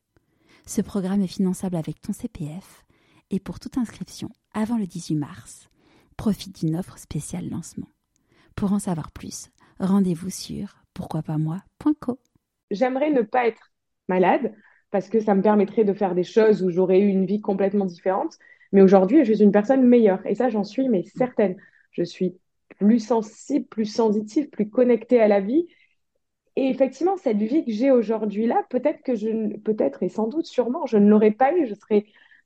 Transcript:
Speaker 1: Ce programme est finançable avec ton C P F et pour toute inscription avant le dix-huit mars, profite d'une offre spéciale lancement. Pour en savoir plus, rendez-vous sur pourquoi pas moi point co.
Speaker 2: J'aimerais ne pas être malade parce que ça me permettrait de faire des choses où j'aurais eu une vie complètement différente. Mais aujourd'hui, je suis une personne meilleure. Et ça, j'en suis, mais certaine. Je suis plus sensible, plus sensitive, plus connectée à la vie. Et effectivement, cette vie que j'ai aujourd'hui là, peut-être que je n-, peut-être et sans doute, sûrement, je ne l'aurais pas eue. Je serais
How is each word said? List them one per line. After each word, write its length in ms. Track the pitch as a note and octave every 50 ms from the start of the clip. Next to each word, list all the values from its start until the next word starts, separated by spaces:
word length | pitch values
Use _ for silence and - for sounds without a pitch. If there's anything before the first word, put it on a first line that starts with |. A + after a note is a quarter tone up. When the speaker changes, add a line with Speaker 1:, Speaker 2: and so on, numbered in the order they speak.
| _ _ _ _ _ _ _ _ _ _ _ _ _
Speaker 1:
Ce 140 | - - - G3
programme 400 | - - G3+ F3+ F#3 F#3+ G3+ G3
est 40 |
finançable 500 | F3 - - G3 F#3 F#3 - - F#3 F3+
avec 240 | E3+ D#3 - - _
ton 120 | _ - G3+
C 160 | - - A#3
P 160 | - - D#3+
F 400 | D3 D3+ F#3 - - - _ _ _ _ _ _ _ _ _ _ -
et 100 | - F#3+
pour 180 | - - F3 -
toute 180 | - B3 -
inscription 520 | C4+ A#3+ - - - F3+ - - - - - - _ _ _ -
avant 220 | G#3 A3 G#3 A#3+
le 100 | A#3 G#3
dix-huit 300 | F3+ - F3 E3 - D#3+
mars, 520 | D3+ D3 - - - - - - - _ _ _ _ _ _ _ _ _ _ _
profite 440 | - - A3+ F#3+ - - F#3+ - -
d'une 160 | - D#3 D#3+
offre 220 | E3 G3 - - -
spéciale 500 | - - - D#3 D3 - - F3+ - -
lancement. 380 | - - E3 - - - - - _ _ _ _ _ _ _ _ _ _ _ _ -
Pour 180 | - G#3+ F#3+ G3+
en 60 | G#3
savoir 320 | - - F3+ D#3+ - -
plus, 380 | - - - - - - - - _ _ _ _ _ -
rendez-vous 520 | F#3+ F3+ F#3 G3+ G3 F#3 E3+ D#3 F3+ F#3
sur 460 | - - - - D3+ C#3+ G3 G3+ _ _ _ _ -
pourquoi 280 | - F3+ - - D#3+ D#3
pas 160 | - D#3 D3+
moi 240 | D#3 D#3 D#3+ G3 - _ _ -
point 160 | - D4+ D4+ -
co. 200 | - - B3 - _ _ _ _ _ _ _ _ _ -
Speaker 2:
J'aimerais 400 | - F#3 B3+ B3+ C4 C4 C#4+ D#4
ne 120 | D4+ B3+ A3+
pas 240 | - - B3+ A#3+
être 260 | A3+ A3 _ _ _ _ _ _ _ _ _ _ -
malade 460 | F#3 F#3 F#3 F3 A#3+ D#4+ C4+ G#3 - _ _ _ _ _ _ _
parce 180 | - G3 F3+ -
que 120 | - A3+
ça 140 | G#3+ G#3+ G3+
me 80 | G3 F#3+
permettrait 420 | A3 G#3 G#3+ G3 G3 - - A3+
de 100 | G3+ F#3
faire 200 | F#3 G#3 F#3 F3
des 100 | F3+ F3
choses 380 | E3+ - A3+ G#3+ A3 G#3+ E3+ F#3
où 80 | F#3
j'aurais 300 | E3+ F3 F#3 F3+ F#3+ F#3
eu 80 | G3+ G3+
une 180 | G3 F#3+ F#3+
vie 140 | F3 G3+ G#3
complètement 460 | G#3 - G3 G3 G3 G3 G3+ G#3 G3
différente. 500 | F#3 F3 - - F#3+ F#3 G#3 D4 E4 - _ _ _ _ _ _ - -
Mais 100 | G3 F#3+
aujourd'hui, 420 | F#3+ F#3+ F#3+ F#3 F#3 A#3 E4 C#4
je 80 | G#3+ A3
suis 100 | - G#3+
une 100 | G#3 G3
personne 340 | G#3 G#3 G#3+ C4+ C4+ B3+
meilleure. 380 | B3 A#3+ A#3+ A3+ G3+ F#3 F#3+ -
Et 80 | - G3+
ça, 160 | - B3 B3+
j'en 140 | G#3+ G#3+ G3
suis, 240 | - - - C4+ C4
mais 160 | A#3 F3+ F3 - -
certaine. 400 | - B3+ B3 - - G#3+ F#3+ F#3 - - _ _ _ _ _
Je 140 | - - E3+
suis 320 | E3+ - - F#3 F3+ F3+ _ _ _ _ _ _ _ - -
plus 220 | F#3+ G#3 A3+ A#3+
sensible, 680 | A3 - B3 A3+ G#3+ G#3+ - - - - C4+ D4 A#3+
plus 180 | - - A3 A3
sensitive, 640 | G#3+ - - A3+ A3+ G3+ A3 G#3+ - - D#4+ C#4 -
plus 220 | - - G#3 G#3+
connectée 500 | - - B3 B3 A#3+ A3 - - B3+ A#3+
à 60 | A3
la 140 | G#3 G3+ G3+
vie. 260 | G3 G3 B3+ D#4+ F4 E4+ _ _ _ _ _ _ _ _ _ _ _ _ _ _ _ _ -
Et 140 | - C4 C4+
effectivement, 480 | B3 - C4+ B3+ B3+ - D#4 F#4 G4
cette 200 | F4+ - C4+ A3
vie 280 | G3+ G#3+ A3 B3+ E4 -
que 80 | A#3+ G#3+
j'ai 180 | G#3 B3 C#4
aujourd'hui 560 | C4 B3 A3 G#3 A3+ G#3+ G#3+ G#3+ F#3+ G3+ A3+
là, 160 | A#3 C#4+ G4 - -
peut-être 320 | - B3+ B3 D4 D#4 - -
que 140 | - B3
je 120 | G#3 G#3 A3
n-, 320 | A3 A3+ A3 G#3 G#3 G#3
peut-être 440 | - A3 G#3+ G#3+ - C#4 C#4 - G3+
et 40 | F3+
sans 200 | - A3 G#3+ A3+
doute, 180 | C4+ D#4+ D#4+
sûrement, 400 | - - - A#3+ A3+ B3+ E4+ D#4+
je 100 | B3 A3+
ne 140 | G#3 G#3 G#3
l'aurais 220 | G#3 G#3+ A3 G#3+ G#3+
pas 200 | - C4 C4+ E4
eue. 120 | F4+ D4+
Je 80 | A3+ G3+
serais 320 | - _ - A3 G#3 G#3 _ _ _ _ _ _ _ _